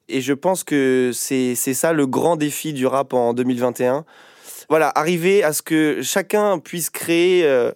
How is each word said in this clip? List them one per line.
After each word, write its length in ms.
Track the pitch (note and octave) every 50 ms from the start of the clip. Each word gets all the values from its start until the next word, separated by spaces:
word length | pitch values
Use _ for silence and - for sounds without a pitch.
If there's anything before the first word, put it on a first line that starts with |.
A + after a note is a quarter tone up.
| _ -
Et 100 | - C3+
je 120 | B2+ C3+ C#3+
pense 300 | B2+ - F3+ F#3+ F3 -
que 480 | - D3+ C#3+ C3+ C3 B2+ B2+ B2+ B2 A#2
c'est, 400 | - - - C3+ C3 B2+ B2 B2
c'est 220 | - - C3+ C3
ça 180 | - - - E3
le 140 | D3+ C#3 C3
grand 300 | B2 C3 - D#3+ E3+ D#3
défi 360 | D3 D3 C3+ - - D#3 D3+
du 140 | C3 B2+ C3
rap 260 | B2+ C3+ C#3 C3 C3
en 200 | B2 A#2+ A#2 A#2+
deux 100 | B2 B2+
mille 160 | B2+ B2+ A#2+
vingt 200 | B2 B2 A#2+ -
et 60 | B2 B2
un. 160 | C3 D3 D#3+ _ - - - - - - - - - - - -
Voilà, 200 | D3 D#3+ D#3 C#3+ -
arriver 480 | C#3+ D3+ E3 F3+ E3 E3 F#3+ G3 G3+ F3
à 80 | D#3
ce 100 | D3 -
que 400 | - - D#3+ D#3 D#3 D3+ C#3+ F#2+
chacun 560 | C3 B2+ - G3 F#3 F#3+ G#3+ G#3+ G#3 G#3 G3 E3+
puisse 320 | - - - F3 D3+ -
créer, 560 | - - - - E3+ E3+ E3+ F#3 F#3 F3+ E3+
euh, 260 | C#3+ C3+ B2 A#2+ A#2+ -